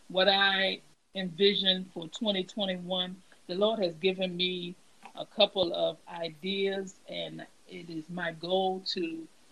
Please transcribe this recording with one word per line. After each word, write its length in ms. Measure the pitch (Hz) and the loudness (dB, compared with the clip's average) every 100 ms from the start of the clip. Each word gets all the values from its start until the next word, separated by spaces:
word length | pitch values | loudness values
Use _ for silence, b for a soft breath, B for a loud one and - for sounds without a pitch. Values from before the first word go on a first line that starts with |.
| - | -4
what 180 | 180 190 | 4 6
I 540 | 196 196 190 190 196 - _ _ 190 | 6 4 4 0 -2 -10 _ _ -6
envision 720 | 185 160 202 185 190 185 185 | -6 4 4 6 2 2 -2
for 140 | 175 160 | -10 -10
twenty 340 | - 220 190 | -4 0 0
twenty-one, 720 | 185 - 196 180 175 185 185 185 - - - | -2 -4 -4 -4 -4 -4 -4 -8 -18 -20 -8
the 80 | 180 | 2
Lord 240 | 208 220 | 2 4
has 120 | 180 160 | 0 2
given 400 | 185 190 185 175 | 0 0 -2 0
me 400 | 180 180 175 - - - - - | -2 -2 -6 -10 -20 -20 -20 -14
a 100 | - | -8
couple 480 | - 202 196 175 | 4 4 4 0
of 240 | 175 165 160 - | 0 -2 -2 -12
ideas, 800 | 175 170 156 185 196 196 196 190 - - | -10 -8 -8 -6 -2 -2 -2 -6 -12 -14
and 380 | 175 165 160 - _ - | -10 -8 -10 -16 _ -18
it 200 | 180 170 | -16 -10
is 140 | 165 156 | -12 -8
my 240 | 175 170 | -6 -6
goal 500 | 160 170 190 190 190 190 | -6 0 2 2 -2 -4
to 380 | 190 165 165 160 - - | -4 -4 -6 -12 -18 -20